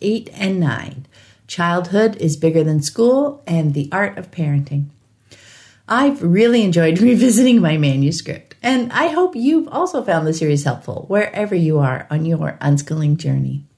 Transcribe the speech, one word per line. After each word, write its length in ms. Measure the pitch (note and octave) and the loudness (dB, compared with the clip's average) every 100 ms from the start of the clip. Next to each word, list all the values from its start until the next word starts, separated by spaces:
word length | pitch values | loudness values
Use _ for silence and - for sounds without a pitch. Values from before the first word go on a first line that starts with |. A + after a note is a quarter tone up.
eight 260 | G#3 A3+ - | -4 -4 -6
and 260 | - F#3+ F#3+ | -6 -4 -2
nine, 460 | C#3+ A2+ - C3+ - _ _ _ - | -2 -4 -8 -16 -18 _ _ _ -12
Childhood 720 | - F3 F3 E3+ G3+ A3 - | -4 -2 0 0 2 0 0
is 200 | D#3+ C#3+ | -4 0
Bigger 260 | E3 D#3+ | 0 2
Than 200 | D#3 D3+ | 2 0
School 600 | C#3+ - A#3+ C4+ C#4+ C#4+ - | -2 0 2 2 0 -4 -4
and 260 | E3+ D3+ | -2 0
the 160 | C#3+ C#3+ | -2 -4
Art 280 | F#3 G3+ G3 | -4 -4 -6
of 120 | F3+ | -12
Parenting. 580 | - D3 C#3+ C#3+ C#3+ C#3+ _ _ _ _ - - - - _ - | -6 -2 -2 -2 -4 -6 _ _ _ _ -20 -20 -20 -20 _ -4
I've 340 | A#3 C#4 C#4 | 0 0 0
really 400 | E3+ F#3 A#3 A#3+ | 2 4 4 4
enjoyed 360 | G3 E3+ D#3+ F3+ | 2 4 2 4
<laughs> 20 | |
revisiting 640 | A#3+ A#3+ B3 G#3+ B3+ A#3 | 4 4 4 4 4 4
my 160 | E3 D#3 | 4 2
manuscript, 760 | C#3+ C3+ C#3 E3 - - - - | 2 2 0 -2 -8 -12 -16 -8
and 280 | A#3+ B3+ A#3+ | -2 -2 -2
I 140 | B3 E4 | -2 -2
hope 280 | D#4 F4+ A#3 | 0 -2 0
you've 320 | C4 D#4+ - | 0 0 0
also 340 | A#3+ F4+ C#4 | -4 -4 -4
found 240 | G3+ E3 D#3 | -2 0 0
the 60 | |
series 320 | D#3+ D3+ C#3+ | -2 0 0
helpful 400 | C#3+ - - - - | -2 -6 -8 -12 -4
wherever 460 | G3+ G#3 - G#3 | -2 -2 -4 -4
you 240 | F3+ D#3 D3+ | 0 0 2
are 280 | C3+ B2+ - | 0 -2 -4
on 160 | D3+ | -4
your 320 | D#3+ D#3+ D3+ - | -2 -2 -4 -4
unschooling 560 | C#3+ C#3+ - D#3 D3+ D3 | 0 0 -2 -2 0 0
journey. 480 | C#3+ C3+ C3 C#3 - | -2 -2 -4 -6 -12